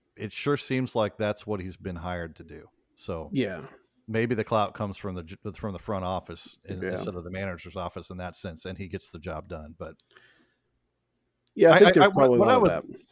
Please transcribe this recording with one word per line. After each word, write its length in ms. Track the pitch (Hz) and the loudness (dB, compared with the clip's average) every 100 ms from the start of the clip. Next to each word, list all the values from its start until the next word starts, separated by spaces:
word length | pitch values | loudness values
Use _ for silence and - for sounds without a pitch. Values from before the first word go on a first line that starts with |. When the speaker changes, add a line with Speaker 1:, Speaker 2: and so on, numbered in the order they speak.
| _ - | _ -14
Speaker 1:
it 160 | 104 | -12
sure 240 | - 143 143 | -6 -2 -2
seems 400 | - 131 123 117 | -2 -4 -2 -2
like 220 | 104 - | -2 -2
that's 280 | 107 104 - | -4 -4 -6
what 120 | 104 | -8
he's 160 | 92 90 | -8 -10
been 180 | 95 87 | -10 -8
hired 400 | 87 87 82 78 | -8 -8 -10 -14
to 60 | |
do. 260 | 82 76 - _ _ _ | -20 -20 -20 _ _ _
So 340 | - 85 76 | -10 -10 -6
Speaker 2:
Yeah. 280 | 135 104 87 71 - _ _ - | -4 -4 -6 -14 -20 _ _ -6
Speaker 1:
maybe 280 | 110 117 113 | -2 0 -2
the 80 | |
clout 300 | 104 110 98 - | 0 0 -2 -4
comes 200 | 104 95 | -8 -8
from 180 | 101 90 | -10 -10
the 80 | |
j-, 120 | 82 98 107 - | -12 -14 -14 -10
from 180 | 110 | -10
the 60 | 90 | -8
front 260 | - 98 92 | -6 -6 -4
office 520 | 92 - 85 - - | -6 -8 -14 -14 -16
in-, 180 | - 92 | -12 -8
Speaker 2:
Yeah. 100 | 92 | -6
Speaker 1:
instead 240 | 92 95 90 | -6 -6 -8
of 80 | |
the 80 | 85 | -10
manager's 440 | 92 98 87 87 92 | -8 -8 -8 -12 -10
office 360 | 87 92 - | -8 -10 -14
in 60 | 90 | -12
that 180 | 90 - | -10 -10
sense, 300 | 95 78 92 | -12 -12 -12
and 120 | 87 | -10
he 100 | 92 | -10
gets 220 | 92 - | -10 -12
the 100 | 82 | -14
job 280 | 85 78 76 | -10 -12 -12
done. 240 | 80 76 80 | -14 -14 -14
But 180 | 80 80 _ _ _ _ _ _ _ _ _ _ _ _ _ _ _ - | -16 -16 _ _ _ _ _ _ _ _ _ _ _ _ _ _ _ 6
Speaker 2:
Yeah, 160 | 165 | 8
I 40 | 170 | 10
Speaker 1:
I, 40 | |
Speaker 2:
think 100 | 190 | 10
Speaker 1:
I, 20 | |
Speaker 2:
there's 100 | 175 | 8
Speaker 1:
I, 40 | 196 | 6
what, 60 | 185 | 6
Speaker 2:
probably 200 | 131 123 | 6 6
a 40 | |
Speaker 1:
what 100 | 220 | 6
I 40 | |
Speaker 2:
lot 20 | 254 | 6
of 40 | 185 82 | 4 2
Speaker 1:
would, 100 | - | -6
Speaker 2:
that. 60 | - _ | -18 _